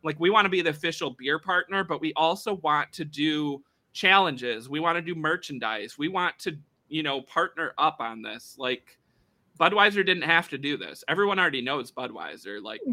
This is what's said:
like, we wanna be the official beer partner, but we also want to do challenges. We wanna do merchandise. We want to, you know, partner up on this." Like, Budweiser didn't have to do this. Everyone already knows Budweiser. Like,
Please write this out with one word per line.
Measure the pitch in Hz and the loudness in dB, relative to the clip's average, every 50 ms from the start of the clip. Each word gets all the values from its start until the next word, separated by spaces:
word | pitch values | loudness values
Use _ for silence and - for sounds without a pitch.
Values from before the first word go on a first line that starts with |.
| - | -6
like, | 156 151 151 | -6 -4 2
we | 170 185 | 2 4
wanna | 208 220 202 190 | 6 6 6 4
be | 185 180 170 | 4 2 2
the | 165 | 0
official | 147 151 175 165 160 - 170 139 | 0 0 -4 -4 -4 -2 -6 -6
beer | 123 - 127 135 151 165 | -6 -6 -2 -2 -2 -2
partner, | - 190 180 180 180 - 196 196 190 | -2 -2 -2 -2 0 0 -2 -2 0
but | 165 160 - | -2 -2 -2
we | 160 160 - | -2 -2 0
also | 147 160 165 180 202 - 226 202 | 4 4 4 2 2 -2 -4 -4
want | 180 156 156 147 151 - - - | -2 0 2 2 2 0 -2 -6
to | - 165 | -10 -10
do | 151 147 143 147 156 151 151 151 147 139 139 - _ _ _ _ _ - | -8 -4 -2 0 0 0 0 -2 -2 -4 -6 -10 _ _ _ _ _ -8
challenges. | - - 185 190 196 190 165 139 120 123 123 113 113 113 131 | 0 4 6 6 6 6 4 0 -2 -4 -4 -4 -6 -6 -8
We | 143 156 | -6 -2
wanna | 165 170 170 175 165 | 0 0 0 0 -2
do | 170 175 | -4 -6
merchandise. | 165 151 156 165 160 - - 143 123 117 110 110 107 98 - - - | -2 0 -2 -2 -2 -4 -8 -10 -6 -4 -4 -4 -4 -8 -10 -8 -6
We | 147 170 | -4 -2
want | 190 185 180 170 - - | 0 0 0 -2 -2 -4
to, | - 190 156 147 - _ _ _ _ - | -8 -8 -8 -10 -14 _ _ _ _ -8
you | 147 156 156 | -6 -4 -2
know, | 143 139 135 139 | -2 -4 -4 -6
partner | - - 165 175 175 - 160 160 139 - - | -4 -2 0 0 -2 -2 -6 -6 -6 -2 2
up | 147 156 151 - | 2 2 2 0
on | 117 113 113 113 110 | -8 -8 -8 -10 -10
this." | 110 107 120 - - - - | -12 -12 -12 -14 -18 -12 -4
Like, | 135 127 127 123 _ - - _ _ _ _ _ _ _ _ _ _ _ _ - | -2 -2 -2 -2 _ -16 -20 _ _ _ _ _ _ _ _ _ _ _ _ 4
Budweiser | 160 180 202 214 202 214 202 202 190 | 4 4 6 6 6 6 6 4 2
didn't | 180 180 175 135 | 2 2 2 2
have | 156 165 165 175 - | 2 2 2 2 0
to | 147 131 | -6 -6
do | 139 143 147 107 | -4 -4 -4 -4
this. | 90 80 73 - - - | -6 -10 -14 -10 -4 -2
Everyone | 160 185 202 202 196 190 | 0 2 2 2 2 2
already | 180 165 139 131 | 2 2 2 0
knows | 120 131 143 143 120 120 - | -2 -2 -4 -4 -4 -8 -8
Budweiser. | 135 127 123 117 92 85 73 78 113 - 98 101 101 98 | -8 -8 -8 -8 -10 -10 -10 -12 -12 -12 -12 -12 -10 -10
Like, | 107 113 - - 277 | -12 -12 -8 -4 -4